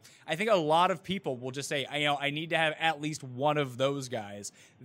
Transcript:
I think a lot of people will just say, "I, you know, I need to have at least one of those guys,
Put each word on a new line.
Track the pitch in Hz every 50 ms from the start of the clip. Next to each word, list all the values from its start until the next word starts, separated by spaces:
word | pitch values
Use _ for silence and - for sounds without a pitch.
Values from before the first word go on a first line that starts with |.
| - - - - -
I | 147 165
think | 160 214 226
a | 214
lot | 180 151 147 156 165 180 185
of | 185 - -
people | - 190 190 - 151 131
will | 120 127 131
just | 127 143 135 -
say, | 160 139 127
"I, | - 139 147
you | 147
know, | 147 143 135
I | 143 143
need | 143 156 170 160
to | 165 160
have | 160 156 151 -
at | 165 165 156 147
least | 151 156 151 - 139
one | 127 123 123 139 151 147
of | 151 143 127 120 120
those | 135 139 143 139 131 120
guys, | 123 113 101 101 101 104 101 - - - - - _ _ 127